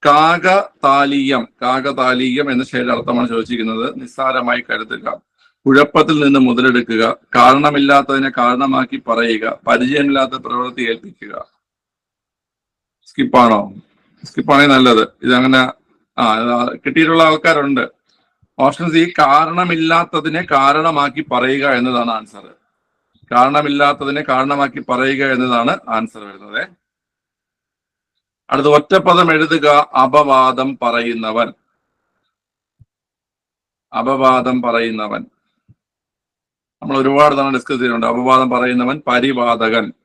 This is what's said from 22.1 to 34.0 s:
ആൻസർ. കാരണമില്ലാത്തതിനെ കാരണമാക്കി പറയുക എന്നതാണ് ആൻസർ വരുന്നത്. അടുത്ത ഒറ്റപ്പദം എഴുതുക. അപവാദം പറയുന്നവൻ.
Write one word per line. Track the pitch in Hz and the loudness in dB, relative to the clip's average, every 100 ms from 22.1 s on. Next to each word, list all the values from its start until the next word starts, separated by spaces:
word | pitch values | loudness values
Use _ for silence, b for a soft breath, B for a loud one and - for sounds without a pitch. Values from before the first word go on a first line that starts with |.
ആൻസർ. | 110 107 104 92 _ _ _ _ _ _ _ _ | -6 -10 -20 -20 _ _ _ _ _ _ _ _
കാരണമില്ലാത്തതിനെ | 120 131 143 147 143 143 143 139 143 | 2 2 2 -2 0 0 0 -4 -6
കാരണമാക്കി | 147 131 135 143 139 147 | -2 -2 -2 -2 -4 -4
പറയുക | 123 123 131 135 139 | -6 -2 -2 -2 -2
എന്നതാണ് | 131 127 120 120 190 - | -2 -2 0 -2 -4 -4
ആൻസർ | 110 113 113 | -6 -6 -12
വരുന്നത്. | 104 98 101 107 180 180 _ _ _ _ _ _ _ _ _ _ _ _ _ _ _ _ _ | -20 -20 -14 -12 -12 _ _ _ _ _ _ _ _ _ _ _ _ _ _ _ _ _ _
അടുത്ത | 135 139 | -2 2
ഒറ്റപ്പദം | 147 147 190 185 180 170 | 2 4 0 2 2 2
എഴുതുക. | 156 156 160 147 147 147 131 | 2 0 0 4 2 2 2
അപവാദം | 127 143 147 135 127 123 131 131 | 4 4 4 4 2 0 -4 -4
പറയുന്നവൻ. | 120 117 117 117 113 110 113 - _ _ _ _ _ _ _ _ _ _ _ _ _ _ _ _ _ _ _ _ _ _ _ - | -4 -2 -4 -6 -4 -2 -4 -6 _ _ _ _ _ _ _ _ _ _ _ _ _ _ _ _ _ _ _ _ _ _ _ -6